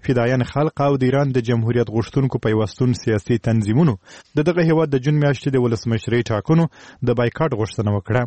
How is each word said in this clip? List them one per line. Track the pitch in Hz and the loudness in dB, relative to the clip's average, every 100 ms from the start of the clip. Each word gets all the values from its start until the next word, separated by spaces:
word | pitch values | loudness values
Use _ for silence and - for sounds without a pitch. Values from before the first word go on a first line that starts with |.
| - | 0
فدایان | 123 117 127 120 | 0 2 0 -2
خلق | - 156 - | -2 -4 0
او | 143 143 | 0 2
د | 127 | 2
ایران | 139 143 127 | 2 0 -2
د | 117 | 0
جمهوریت | 120 113 120 113 | 0 0 0 0
غوښتونکو | 110 104 - 131 120 | -2 -2 -2 -2 -2
پیوستون | 113 110 107 - 127 120 | -2 0 -2 0 0 0
سیاسي | - 107 - 120 | 0 -2 0 -2
تنظیمونو | - 113 104 113 165 101 - - - - | 0 0 2 2 2 0 -8 -20 -6 -2
د | 151 | 0
دغه | 175 165 | 2 2
هیواد | 160 160 | 2 2
د | 139 127 | 0 0
جون | 151 | 2
میاشتې | 147 139 - | 2 0 0
د | 131 | 0
ولسمشرۍ | 120 117 - 113 - 117 117 | 0 0 -2 -4 0 -2 0
ټاکنو | 107 - 165 165 - - - 123 | -2 2 2 2 -4 -20 -6 -2
د | 123 | 0
بایکاټ | 120 - 156 123 | 0 0 -2 -2
غوښتنه | 110 - 104 104 | -4 -2 -2 -2
وکړه. | - 113 | 0 -2